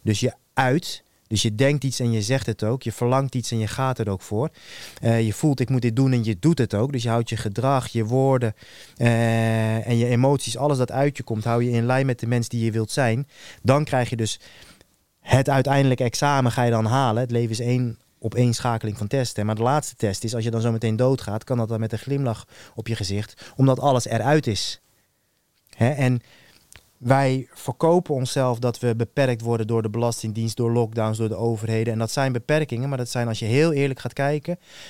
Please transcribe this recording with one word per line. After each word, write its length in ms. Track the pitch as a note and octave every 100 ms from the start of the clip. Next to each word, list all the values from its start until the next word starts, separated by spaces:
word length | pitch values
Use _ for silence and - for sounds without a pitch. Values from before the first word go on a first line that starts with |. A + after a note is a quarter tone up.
Dus 160 | A2 G#2
je 140 | B2 - _
uit, 500 | - C3 D3 - - _ _ -
dus 140 | G#2+
je 140 | A#2 G#2+
denkt 280 | C3+ D3
iets 160 | C3+ -
en 120 | A#2+
je 100 | A2+
zegt 240 | G2+ C3 -
het 180 | G#2+
ook. 200 | G#2+ C3
Je 80 | A#2+
verlangt 440 | - A#2+ C3 C#3 B2+
iets 160 | -
en 60 | A#2
je 100 | G#2
gaat 320 | - C3 B2+
er 100 | G#2
ook 120 | F#2+
voor. 280 | - G#2 D#3 - - - - -
Eh, 240 | A#2 A#2 A2+
je 80 |
voelt, 260 | G#2 D#3 C3+
"Ik 100 | B2
moet 120 | C3
dit 140 | A#2+ A2+
doen," 160 | C3+
en 120 | B2
je 160 | A2 F#2+
doet 180 | D#3+ E3
het 160 | A#2
ook. 180 | G2+ C3
Dus 120 | C3+
je 60 | A#2
houdt 200 | A#2 A#2
je 80 | A2+
gedrag, 500 | A2 G2+ C3 C#3 B2
je 180 | A#2 A2
woorden, 480 | B2+ C3+ B2+ A#2 - - - - -
eh, 880 | A#2+ A2+ A#2 A2+ A2+ A2+ A2 A2+ -
en 100 | A#2
je 100 | A#2+
emoties, 500 | A#2+ C3 C#3+ - A#2
alles 200 | D3 C3+
dat 140 | A#2+
uit 260 | B2 C#3+ -
je 60 |
komt, 200 | - A2
hou 200 | A#2 A#2
je 80 | B2
in 140 | A#2 A#2+
lijn 200 | B2+ C3+
met 140 | A#2+
de 80 | A#2
mens 200 | A#2+ A#2
die 180 | A#2+ A2+
je 60 |
wilt 200 | A2 A2
zijn. 360 | - B2 A#2 C#3+ - - -
Dan 220 | - C#3+
krijg 260 | D3+ C3 A#2+
je 60 | A#2
dus 240 | A2 - - - - - _ _ _ _
het 300 | - C3 C#3
uiteindelijke 540 | C3+ C3 C#3 C#3 B2+
examen, 480 | B2 - C#3+ C#3 B2
ga 120 | A#2+
je 80 | A#2+
dan 140 | A2+ A2
halen. 360 | C3 C3 G#2+
Het 100 | B2+
leven 200 | A#2+ A#2
is 80 | A2
één 380 | A#2+ B2+ B2 A2 _ _
op 160 | A2+ B2
één 180 | B2
schakeling 440 | A2+ B2 A#2 A2 G#2+
van 100 | G#2
testen. 380 | C#3 A#2+ - G#2
Maar 100 | A2
de 60 |
laatste 340 | A#2 D3 - -
test 280 | G#2+ F#2+
is, 120 | A2+ A#2
als 80 |
je 80 | A#2
dan 100 | A2+
zo 100 | A#2
meteen 240 | A2+ A2+ A2
doodgaat, 480 | B2+ C3 - G#2+
kan 140 | - A#2+
dat 120 | A2
dan 100 | A2
met 120 | A2+
een 60 | A2
glimlach 480 | - C#3 C3 A2 - - - -
op 120 | A2
je 80 | A2+
gezicht, 560 | F#2+ G2+ G#2+ - - -
omdat 240 | C3+ C3
alles 260 | C#3+ B2+ -
eruit 420 | A2+ A2+ D#3 A#2+
is. 340 | G2+ - - _ _ _ _ _ _ _ _ _ -
Hè? 140 | A#2
En 320 | C#3+ B2+ B2 - - _ _ _ - _ _
wij 500 | A#2+ C3+ C3+ C3 B2
verkopen 600 | - - - E3 F3 F3+ C#3
onszelf 440 | B2+ - B2+ A#2+
dat 200 | B2 A2+
we 160 | B2 A2+
beperkt 460 | A#2 - C3+ A#2
worden 260 | A2+ A#2 A2
door 140 | A#2
de 80 | A2
Belastingdienst, 680 | A2+ A#2 A2+ A2 G#2+ A2+ G#2+
door 140 | A#2
lockdowns, 460 | A#2+ A2 A2+ A2 A2
door 120 | A2
de 60 | G#2+
overheden. 580 | A#2 A2 A2 A2 A2
En 60 | A2+
dat 120 | A2+
zijn 200 | - C3+
beperkingen, 580 | A#2+ - D3+ D3+ A#2 C3+
maar 80 | C3+
dat 120 | A#2+
zijn, 180 | B2 A#2
als 120 | G#2+
je 60 | A2
heel 280 | B2+ E3
eerlijk 260 | C#3+ C#3 C3
gaat 140 | -
kijken, 460 | - C#3 D3+ D#3 F3+ _ - -